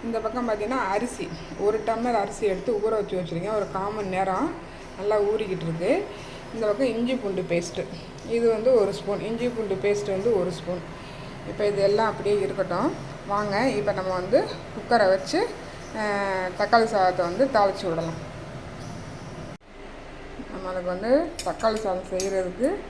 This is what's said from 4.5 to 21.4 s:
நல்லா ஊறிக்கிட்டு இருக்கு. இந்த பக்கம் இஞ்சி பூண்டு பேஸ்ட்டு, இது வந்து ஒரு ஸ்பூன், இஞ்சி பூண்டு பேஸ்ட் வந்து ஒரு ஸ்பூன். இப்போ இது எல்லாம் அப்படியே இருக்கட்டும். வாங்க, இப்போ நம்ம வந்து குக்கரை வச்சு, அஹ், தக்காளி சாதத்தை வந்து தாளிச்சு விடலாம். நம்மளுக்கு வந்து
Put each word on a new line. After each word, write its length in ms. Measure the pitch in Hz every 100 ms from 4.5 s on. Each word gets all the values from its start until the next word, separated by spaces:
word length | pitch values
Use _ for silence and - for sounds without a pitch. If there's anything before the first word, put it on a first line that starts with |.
| - - - - -
நல்லா 180 | 202 208 202
ஊறிக்கிட்டு 360 | 214 208 180 165
இருக்கு. 240 | 165 185 330 415 - - - -
இந்த 100 | 226 214
பக்கம் 220 | 208 269 220
இஞ்சி 180 | 240 254
பூண்டு 220 | 208 180 170
பேஸ்ட்டு, 320 | 175 175 - 175 - - - - 233
இது 80 | 233 220
வந்து 140 | 226 247
ஒரு 100 | 202 175
ஸ்பூன், 240 | - 196 190
இஞ்சி 200 | 226 240 233
பூண்டு 200 | 208 190
பேஸ்ட் 260 | 202 202 202 190
வந்து 140 | 220 208
ஒரு 120 | 180 165
ஸ்பூன். 240 | - 180 - - - - - - -
இப்போ 120 | 208 208
இது 100 | 202 196
எல்லாம் 220 | 208 220
அப்படியே 240 | - 196 208 190
இருக்கட்டும். 440 | 196 185 180 262 - - - -
வாங்க, 240 | 202 208 196 262 208
இப்போ 140 | 208 196
நம்ம 120 | 185 185
வந்து 200 | 180 254 427 - -
குக்கரை 340 | - - 240 196
வச்சு, 260 | 190 - 311 466 - - - - 220
அஹ், 480 | 214 202 196 190 185 180
தக்காளி 280 | 202 233 220
சாதத்தை 300 | 214 185 185 170
வந்து 160 | 185 269 220
தாளிச்சு 300 | 202 190 190
விடலாம். 320 | 165 165 - - - - - - - - - - - - - - - - - - - - - - - -
நம்மளுக்கு 360 | 190 185 185 180
வந்து 180 | 180 214 269 339 -